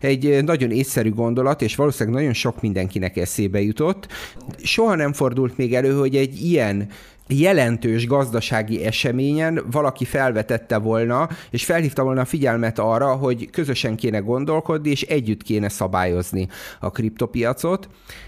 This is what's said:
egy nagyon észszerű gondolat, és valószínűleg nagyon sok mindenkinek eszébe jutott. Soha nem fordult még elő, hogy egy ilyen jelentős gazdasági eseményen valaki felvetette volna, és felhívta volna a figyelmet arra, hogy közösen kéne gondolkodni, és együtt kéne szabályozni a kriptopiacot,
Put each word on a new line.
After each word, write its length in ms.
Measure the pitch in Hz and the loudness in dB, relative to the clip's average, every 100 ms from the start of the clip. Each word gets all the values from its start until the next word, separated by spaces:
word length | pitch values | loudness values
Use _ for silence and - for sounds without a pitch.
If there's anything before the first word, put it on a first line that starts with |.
egy 440 | 139 135 143 139 | 0 2 4 4
nagyon 260 | 147 160 123 | 4 2 2
észszerű 400 | 113 131 - 110 | 0 0 0 0
gondolat, 520 | 107 117 120 131 143 | 0 0 2 2 2
és 140 | 110 - | 0 2
valószínűleg 420 | 147 131 110 123 | 0 2 0 0
nagyon 160 | 147 | 0
sok 260 | 113 123 110 | 0 -2 -2
mindenkinek 560 | 110 95 92 98 92 - | -2 -2 -2 -2 -2 -2
eszébe 460 | 87 - 101 101 | -4 0 0 0
jutott. 460 | 101 107 156 196 - - - - - - | 0 0 0 -2 -6 -14 -14 -14 -16 -10
Soha 320 | - - 226 | -2 2 2
nem 180 | 180 147 | 4 0
fordult 440 | 143 135 123 127 120 | 2 0 2 0 0
még 180 | 123 | 0
elő, 240 | 123 135 139 | 2 2 2
hogy 180 | 139 135 | 2 2
egy 280 | 135 135 | 0 -2
ilyen 440 | 156 170 110 101 104 - - - - | 0 2 2 0 -4 -8 -20 -14 -2
jelentős 800 | 139 170 190 120 117 120 113 120 | 2 4 4 4 2 0 0 2
gazdasági 800 | 139 135 117 - 117 107 113 | 2 2 0 0 -2 0 -2
eseményen 800 | 76 113 139 123 139 147 160 165 - | -2 0 0 0 0 2 0 0 -2
valaki 340 | 135 147 131 | 0 0 0
felvetette 720 | 127 151 135 110 107 117 - 110 | -2 0 2 2 0 -2 0 -2
volna, 500 | 107 113 117 123 165 170 - | 2 0 2 0 0 -4 -8
és 140 | 117 | -4
felhívta 380 | - 170 156 - | 0 0 0 0
volna 180 | 131 131 | 0 0
a 40 | |
figyelmet 540 | 127 165 135 117 117 107 | 0 0 0 2 0 0
arra, 360 | 107 113 139 | 0 2 2
hogy 360 | 131 139 123 - | 0 0 -2 -4
közösen 460 | - 151 120 123 110 | -4 -2 -2 -2 -2
kéne 220 | 120 107 | -2 -2
gondolkodni, 720 | 101 123 147 160 156 156 147 | 0 -2 0 -2 0 -2 0
és 120 | 139 | -2
együtt 400 | - 156 113 107 | 0 -2 0 -4
kéne 260 | - 107 101 | -2 -2 -2
szabályozni 800 | - 95 92 90 87 90 95 95 - - - | -2 -2 0 0 0 -2 -4 -4 -6 -16 -10
a 100 | 90 | -8
kriptopiacot, 1000 | - 110 110 151 123 117 135 165 190 196 - - - | -4 -4 -2 -4 -2 -2 -2 -2 -4 -6 -20 -20 -20